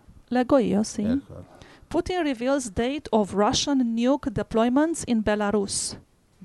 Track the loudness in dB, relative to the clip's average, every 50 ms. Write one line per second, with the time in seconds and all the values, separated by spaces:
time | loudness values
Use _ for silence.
0 | _ -20 -20 -20 -10 _ -2 -2 2 4 4 4 4 2 0 0 -2 -2 -4 -4
1 | -2 -2 -2 -2 -4 -8 -18 -18 -18 -20 -20 -20 -20 -20 -20 -20 -14 _ -4 -4
2 | -2 -2 -2 -2 0 -2 -2 -2 0 0 0 0 -2 -4 -4 -2 -2 -2 -2 -6
3 | -6 0 0 0 0 2 0 2 2 2 2 0 0 2 2 2 2 2 0 2
4 | 2 2 2 2 0 -4 -4 -4 -6 -2 0 2 2 4 4 2 2 2 0 -4
5 | -2 0 0 0 2 2 0 2 0 0 0 0 0 0 -4 -6 -6 -6 -8 -12
6 | -18 _ _ _ _ _ _ _